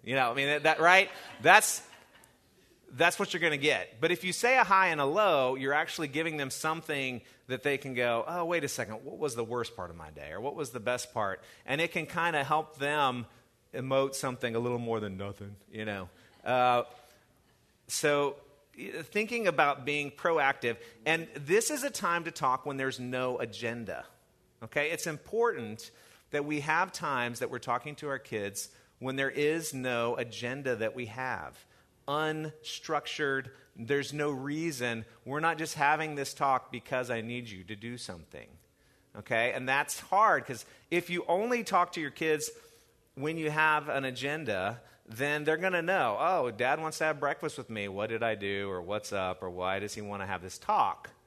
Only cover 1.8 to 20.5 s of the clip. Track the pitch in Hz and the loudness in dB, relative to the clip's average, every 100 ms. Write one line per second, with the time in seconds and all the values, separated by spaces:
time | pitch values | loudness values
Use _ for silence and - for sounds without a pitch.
1.8 | - - - - - _ _ _ _ _ | -8 -20 -20 -20 -20 _ _ _ _ _
2.8 | - 127 170 - 196 175 165 147 147 117 | -18 2 2 4 -2 0 0 2 2 2
3.8 | 92 110 160 175 185 170 240 262 202 190 | -2 -2 0 0 -2 0 4 6 6 6
4.8 | 185 156 139 175 208 151 131 131 135 147 | 6 4 2 4 4 6 4 0 0 0
5.8 | 160 - 151 135 165 156 135 - 160 160 | 0 -4 -4 -2 -2 -2 -6 -4 -2 -4
6.8 | - 143 131 123 - - - 127 143 135 | -4 -4 -2 -6 -12 -20 -6 -2 0 -2
7.8 | 139 123 120 117 135 175 170 170 143 - | -2 0 2 0 -2 -4 0 0 -2 -4
8.8 | 113 110 131 - 147 117 113 120 117 - | -6 -8 -10 -4 -4 -2 -4 -2 -4 -8
9.8 | 87 85 78 73 73 85 131 156 135 120 | -10 -12 -16 -14 -12 -6 -6 -6 -6 -4
10.8 | 107 123 - 117 101 95 - - - 143 | -2 -2 -2 -2 -2 -2 -10 -18 -4 -2
11.8 | 165 175 156 170 170 156 139 156 156 135 | 0 -2 -4 0 2 2 2 0 0 -2
12.8 | 143 151 135 123 110 - _ _ _ 131 | 0 4 2 2 -8 -14 _ _ _ -8
13.8 | 131 135 135 135 139 123 123 113 120 120 | 0 2 2 0 -4 -2 -2 0 0 -2
14.8 | 117 113 104 95 101 95 101 101 - 110 | -2 -2 -2 -6 -8 -8 -14 -16 -14 -8
15.8 | 107 101 92 - - _ - 127 123 123 | -6 -6 -8 -16 -20 _ 0 4 6 4
16.8 | - - - - _ _ _ _ _ _ | 0 -10 -20 -20 _ _ _ _ _ _
17.8 | - - 147 143 143 139 - - _ - | -6 0 2 4 2 -2 -16 -20 _ -16
18.8 | - 147 151 208 214 233 202 151 147 135 | -12 -10 -4 -2 -2 0 2 4 4 4
19.8 | 131 147 143 - 175 160 135 | -2 -2 -4 -2 0 4 2